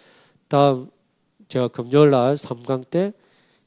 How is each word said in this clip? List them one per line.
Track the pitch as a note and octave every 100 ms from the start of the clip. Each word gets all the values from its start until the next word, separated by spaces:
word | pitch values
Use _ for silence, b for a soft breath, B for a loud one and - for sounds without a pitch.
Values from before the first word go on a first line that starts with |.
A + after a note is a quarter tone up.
| b b b b -
다음 | C#3+ C#3+ B2+ C3 _ _ _ _ _ -
제가 | C3 A#2+
금요일 | - A#2+ C#3+ D3+
날 | C3+ B2 D3
삼 | - A#2+
강 | A#2+ C3
때 | B2+ E3+ G3 A3 _ _ _ _